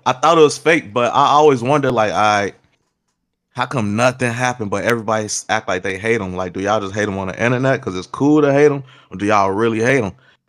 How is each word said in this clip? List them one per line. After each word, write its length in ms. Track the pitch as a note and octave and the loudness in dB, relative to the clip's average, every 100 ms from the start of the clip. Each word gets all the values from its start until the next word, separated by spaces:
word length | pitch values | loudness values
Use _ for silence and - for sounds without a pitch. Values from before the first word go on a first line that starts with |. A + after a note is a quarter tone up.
| B2 | -4
I 80 | |
thought 240 | C3 D#3 E3+ | 0 4 6
it 40 | |
was 160 | D3+ - | 4 4
fake, 360 | D3+ E3 G#2 | 0 0 0
but 200 | A#2 A#2+ | -2 0
I 140 | B2+ C#3 | 2 4
always 340 | C#3+ D3+ C3 | 4 4 4
wonder, 300 | A#2+ D3 C3+ | 2 0 2
like, 200 | A#2+ G#2 | 0 0
all 60 | F2 | 2
right, 360 | G#2+ G#2 G2+ - _ _ _ _ _ _ _ _ _ | 2 2 -2 -6 _ _ _ _ _ _ _ _ _
how 140 | - C3 | -6 -4
come 300 | C#3 G#2 G#2 | -2 -2 0
nothing 360 | B2+ B2+ B2 | 0 0 -4
happened, 380 | A#2 B2+ A#2+ G#2 | -2 -4 -4 -6
but 140 | G2 | -2
everybody 420 | F#2+ A#2+ G#2+ A2 G#2+ | -2 -2 -2 -4 -4
s-, 180 | - - | -8 -4
act 180 | G#2+ - | -4 -2
like 140 | F#2 | -4
they 160 | G2 F#2+ | -4 -4
hate 240 | A2+ A#2 | -2 -2
him? 140 | F#2+ F2+ | -2 -6
Like, 180 | F#2 | -8
do 60 | F#2+ | -4
y'all 200 | G2 G#2+ | -2 -2
just 140 | G2 | -2
hate 140 | G#2 G#2 | -4 -4
him 100 | F#2+ | -4
on 100 | F#2+ | -6
the 160 | - | -4
internet 380 | A2+ B2 C3 C3 | -2 0 -2 -2
'cause 160 | G#2 F#2 | -4 -10
it's 80 | F2 | -10
cool 340 | - C#3 D3+ | -2 2 4
to 100 | C#3+ | 4
hate 180 | C#3 D3 | 4 2
him, 120 | C#3+ C3 - _ | 2 -10 -20 _
or 80 | F#2 | -6
do 80 | G2+ | 0
y'all 240 | G#2 G2 | 0 0
really 300 | G2 A#2 A2 | 0 -2 0
hate 240 | A#2 C3+ | 0 0
him? 80 | G2+ - _ _ | -2 -8 _ _